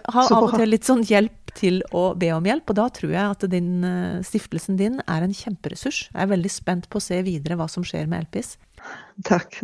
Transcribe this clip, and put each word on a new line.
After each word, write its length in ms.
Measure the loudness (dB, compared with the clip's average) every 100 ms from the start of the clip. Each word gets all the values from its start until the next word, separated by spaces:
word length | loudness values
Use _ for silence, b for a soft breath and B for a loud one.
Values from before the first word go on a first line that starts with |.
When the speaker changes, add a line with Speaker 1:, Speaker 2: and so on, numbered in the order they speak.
| 0
Speaker 1:
ha 140 | 4 6
Speaker 2:
så 80 |
Speaker 1:
av 80 | 6
og 80 | 6
Speaker 2:
bra. 80 | 4
Speaker 1:
til 100 | 4
litt 120 | 4 4
sånn 160 | 2 6
hjelp 460 | 4 4 -2 -16
til 280 | -2 2 2 0
å 260 | 0 0 2
be 140 | 0
om 100 | 2
hjelp, 240 | 2 0 0
og 40 |
da 140 | 0 0
tror 220 | 0 -4
jeg 180 | 0 0
at 180 | -2 0
din, 360 | 0 0 0
eh, 340 | 0 -2 -2 -4
stiftelsen 540 | -4 -6 -4 -8 -2 0
din 220 | 0 -2 -4
er 160 | -2
en 80 | -2
kjemperessurs. 760 | -4 -8 -8 -10 -6 -6 -6 -8
Jeg 100 | -4
er 60 | 0
veldig 160 | 0 -2
spent 380 | -4 -4 -4 -4
på 80 | -8
å 40 |
se 200 | -4 -4
videre 320 | -2 -4 -4 -4
hva 120 | -4
som 140 | -6
skjer 240 | -6 -4 -4
med 160 | -4 -6
Elpis. 300 | -8 -8 -14 _ -20 B B B -10
Speaker 2:
Takk, 380 | 0 0 0 -8